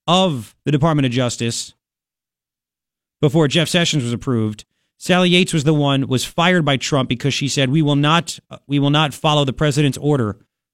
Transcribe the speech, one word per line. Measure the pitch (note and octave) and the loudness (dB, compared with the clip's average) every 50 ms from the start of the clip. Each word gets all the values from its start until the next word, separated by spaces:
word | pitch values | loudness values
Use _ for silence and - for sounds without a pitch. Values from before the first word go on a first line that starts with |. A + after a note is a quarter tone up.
| - | -2
of | D#3 E3+ F#3 F#3+ F#3 C#3+ A#2+ G#2 - _ _ - | 0 2 2 2 0 -2 -4 -8 -12 _ _ -4
the | C#3 | -2
Department | D3+ C#3 D3 E3 D#3 D3 C3+ | 0 2 2 2 2 0 0
of | B2+ | 0
Justice | A#2 C3 B2+ A#2+ - - A#2+ A#2 - - - - - _ _ _ _ _ _ _ _ _ _ _ _ _ _ _ _ _ _ _ _ _ _ _ _ _ _ _ _ - | 0 -2 -2 -2 -4 -4 -6 -4 -4 -6 -10 -12 -16 _ _ _ _ _ _ _ _ _ _ _ _ _ _ _ _ _ _ _ _ _ _ _ _ _ _ _ _ -2
before | D3 C#3+ A#2 E3 D#3 C3+ | 0 2 4 4 2 2
Jeff | A2+ F3 D#3 - | 2 0 -2 0
Sessions | - F3 E3+ - D#3 D3+ A#2+ | 0 0 0 0 0 -2 -2
was | A#2+ | -2
approved. | A#2+ A2+ - C#3 B2 A2+ A2 G#2+ G#2 - - _ _ _ _ _ _ - | -4 -4 -2 -2 -2 0 0 -2 -4 -8 -16 _ _ _ _ _ _ -10
Sally | - - F3+ F3+ F#3 F3+ | -2 0 2 2 4 4
Yates | F3 F3+ F#3 - | 4 2 2 2
was | - D#3+ C3 | 0 0 2
the | D#3 D#3 | 2 2
one, | D3 C#3+ C#3 C#3 C3+ C3+ | 2 2 2 0 0 0
was | B2+ C3 A#2+ - | 0 -2 -2 -2
fired | - - - E3 F#3 F#3 F3 D3+ | -4 -2 0 2 2 2 2 2
by | C#3+ C#3 | 0 -2
Trump | B2+ - - D3+ C3+ B2 A#2 | -2 -2 -2 0 0 0 -2
because | C3 A#2 - C#3 A#2+ | -4 -4 -2 -4 -2
she | - C#3+ B2+ | -2 -4 -4
said, | - C#3+ C3+ B2+ | -2 0 0 2
"We | C#3 D#3+ | 2 2
will | D#3 C#3+ C#3+ | 2 2 2
not, | C#3+ C#3+ D3+ D#3+ E3+ E3+ - - - _ - - - _ - | 2 2 2 2 0 0 -4 -12 -16 _ -20 -20 -16 _ -2
we | C#3 C#3+ | -2 0
will | C#3 C#3+ | 2 2
not | D3 D3+ D#3+ C#3+ | 2 2 0 0
follow | - - - D#3 D3+ D3 C#3+ | -4 -2 0 0 2 2 0
the | C3+ | 0
president's | A2+ - D#3 D3 C3 D3 D3+ C#3 B2 - | -2 -2 -2 0 0 2 0 0 -2 -2
order | - D3 D3 C3 A2+ G#2 G2 - _ _ _ _ _ _ | -2 0 0 0 0 -2 -4 -8 _ _ _ _ _ _